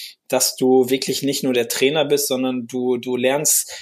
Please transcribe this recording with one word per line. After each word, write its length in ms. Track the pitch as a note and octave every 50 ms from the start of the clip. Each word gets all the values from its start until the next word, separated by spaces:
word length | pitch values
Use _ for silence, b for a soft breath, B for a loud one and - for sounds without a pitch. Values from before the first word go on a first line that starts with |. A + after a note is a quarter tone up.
| B B B B _ -
dass 280 | - B2+ - - -
du 340 | - C3+ B2+ B2+ C3 B2+ A#2
wirklich 340 | C3 C3+ - - C3 - -
nicht 200 | C#3 C#3 - -
nur 100 | C#3 B2+
der 140 | B2 A#2 -
Trainer 380 | - - C3+ C3+ D3+ D#3+ D3
bist, 220 | - C#3+ C#3+ C#3+ -
sondern 400 | C3+ B2+ C3 C3 B2+ B2+ A#2 A#2
du, 300 | B2 B2+ B2 B2 B2 A#2+
du 200 | A#2 B2+ B2 B2
lernst 540 | B2 B2+ C3+ D3 D#3 - - - - B B B